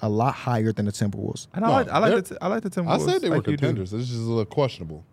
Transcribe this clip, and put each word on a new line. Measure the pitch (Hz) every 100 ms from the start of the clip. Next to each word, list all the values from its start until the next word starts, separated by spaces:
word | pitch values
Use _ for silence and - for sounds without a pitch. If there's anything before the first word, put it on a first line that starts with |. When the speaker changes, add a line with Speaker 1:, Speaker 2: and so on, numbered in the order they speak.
Speaker 1:
a | 110
lot | 107 127
higher | - - 117 110
than | 107 104
the |
Timberwolves. | - 104 104 104 - -
Speaker 2:
And | 180
I | 226
Speaker 3:
No, |
Speaker 2:
like, | 262 -
I | 156
like | 220
Speaker 3:
they're | -
Speaker 2:
the | -
T-, | -
I | 180
like | 214
the | 208
Timberwolves | 180 170 - 151
Speaker 3:
I |
said | 370
they | 277
were | -
Speaker 2:
like | -
you | 147
do. |
Speaker 3:
contenders. | 127 113 92
It's | 110 123
just | 120
a |
little | 113 113
questionable. | 104 - 135 - 82 78 -